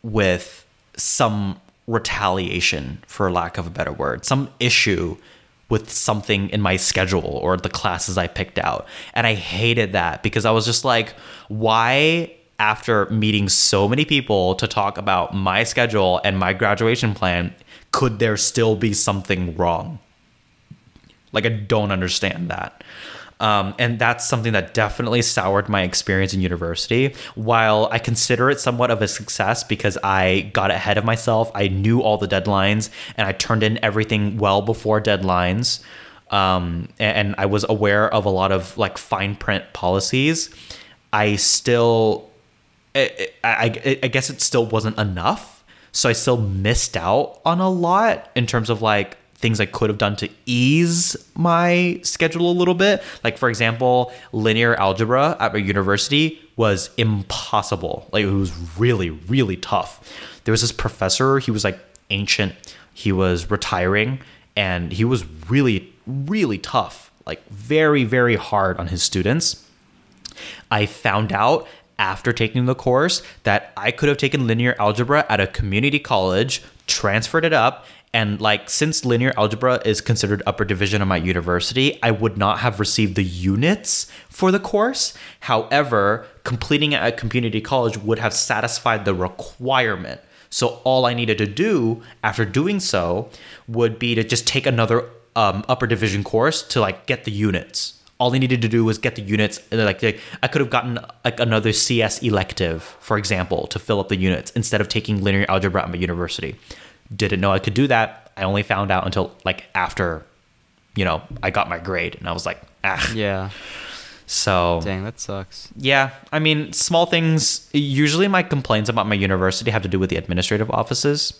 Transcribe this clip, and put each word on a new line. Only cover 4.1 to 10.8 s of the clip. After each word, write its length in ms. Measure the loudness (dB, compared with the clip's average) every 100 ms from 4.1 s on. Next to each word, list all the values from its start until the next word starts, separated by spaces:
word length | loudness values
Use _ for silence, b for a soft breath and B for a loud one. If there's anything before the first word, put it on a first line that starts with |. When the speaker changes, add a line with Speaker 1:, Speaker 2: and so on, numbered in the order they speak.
| -4
Speaker 1:
some 240 | 0 0 -2 -2
issue 560 | 2 2 2 0 -2 -6 B B B B _
with 220 | -2 -2
something 580 | -2 0 -2 0 -2 0
in 100 | 0
my 160 | 0 2
schedule 640 | 0 0 0 0 0 -2
or 140 | 0 -2
the 120 | -2
classes 480 | -4 -4 -2 -2 -2
I 120 | -2
picked 300 | -4 -6 -2
out. 280 | -2 -4 -8 B B
And 120 | 0 0
I 80 |
hated 580 | 0 -4 -2 0 2 0
that, 300 | 0 -2 -2
because 220 | -2 0
I 80 | 2
was 120 | 2
just 200 | 2 -2